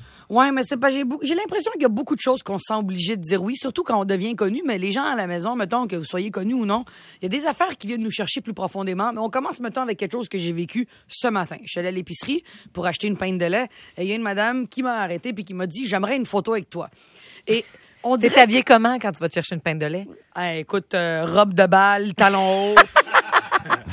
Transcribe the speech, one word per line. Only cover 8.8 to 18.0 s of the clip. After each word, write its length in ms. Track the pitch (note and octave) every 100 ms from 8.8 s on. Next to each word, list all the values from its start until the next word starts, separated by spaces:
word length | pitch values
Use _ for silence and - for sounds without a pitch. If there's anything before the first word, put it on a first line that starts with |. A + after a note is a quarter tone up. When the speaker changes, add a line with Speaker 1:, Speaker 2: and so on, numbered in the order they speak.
| F#3+ F#3 A3
Speaker 1:
mais 60 | A3+
on 100 | A3
commence, 320 | C4 D4 D#4
mettons, 220 | A#3 C4
avec 140 | B3 G#3
quelque 200 | F#3+ B3
chose 100 | A#3
que 100 | G3
j'ai 140 | E3+
vécu 340 | E3 E3+ A3+ A#3+ - _
ce 220 | - B3
matin. 260 | G#3 E3+ D3+
Je 60 | G3
suis 100 | F3
allée 80 | F3+
à 40 |
l'épicerie 520 | F#3 F3+ E3+ - D4+ - - -
pour 120 | - F3
acheter 220 | D#3 G#3
une 80 | G3+
pinte 220 | F#3 F#3
de 80 | F3
lait, 240 | G3 B3 - - -
et 60 |
il 60 | F#3
y 20 |
a 40 | A3
une 60 |
madame 460 | A3 G3 A3 B3+ B3
qui 160 | -
m'a 140 | B3+ A#3
arrêtée 340 | F#3+ E3+ A#3+
puis 140 | G#3+ F#3+
qui 80 |
m'a 120 | F3+ F#3
dit, « 200 | E3+ B3+
J'aimerais 300 | G3 F#3 C4+
une 80 | A3
photo 260 | G3+ A3
avec 180 | A3 -
toi. » 200 | E3+ - - - - - - -
Et 160 | A3+ - - - _